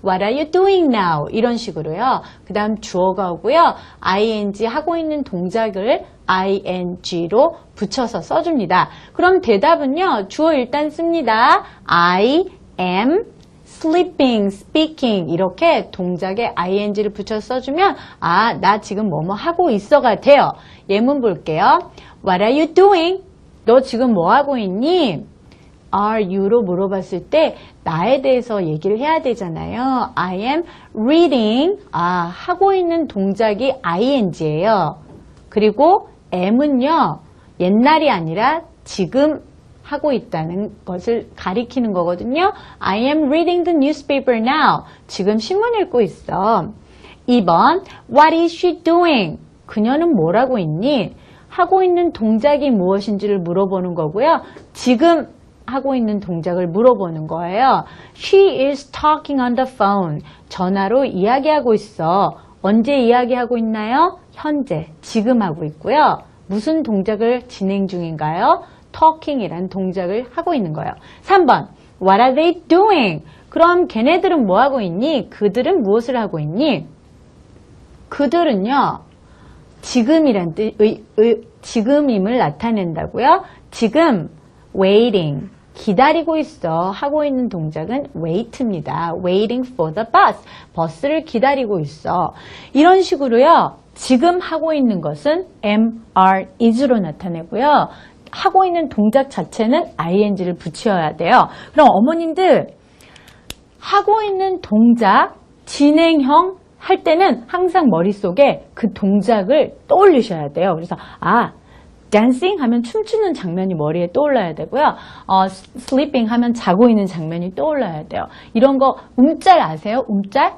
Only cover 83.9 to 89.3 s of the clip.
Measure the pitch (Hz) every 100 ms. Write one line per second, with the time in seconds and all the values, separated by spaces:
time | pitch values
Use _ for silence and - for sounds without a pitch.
83.9 | 285 330 208 156 - _ _ _ - 190
84.9 | 208 240 202 156 143 196 - _ - -
85.9 | 185 277 320 311 320 294 - 170 160 185
86.9 | 196 285 302 294 262 233 180 156 156 165
87.9 | 254 277 165 165 175 233 - 240 180 151
88.9 | 151 170 175 180